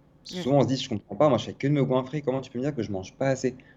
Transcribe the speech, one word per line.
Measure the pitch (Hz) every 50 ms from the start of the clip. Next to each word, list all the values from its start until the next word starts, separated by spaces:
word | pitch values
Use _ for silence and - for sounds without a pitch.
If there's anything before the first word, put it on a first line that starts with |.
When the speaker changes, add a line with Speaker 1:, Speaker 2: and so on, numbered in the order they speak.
| _ _ _ _
Speaker 1:
Parce | _ - -
que | 180
Speaker 2:
Ouais. | 175
Speaker 1:
souvent, | 120 139 143
on |
se | 127 107
dit, « | 131 131
Je | - -
comprends | 113 101 - - 101
pas, | 101 147 151
moi, | 127 110
je | -
fais | 107 92
que | - -
de | 139 147
me | 143 135
goinfrer, | 143 127 127 127 127 151 151
comment | 143 135 131 139
tu | 131 -
peux | - 120
me | 127
dire | 143 147
que | 135 104
je | 98
mange | 101 95 98 - -
pas | - 135 135
assez ? » | 135 127 - 127 123 - - - -